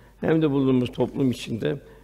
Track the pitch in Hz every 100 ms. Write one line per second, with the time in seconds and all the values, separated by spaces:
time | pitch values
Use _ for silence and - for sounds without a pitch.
0 | - - - 160 156 139 131 127 120 -
1 | 120 - 135 117 - 117 147 143 - -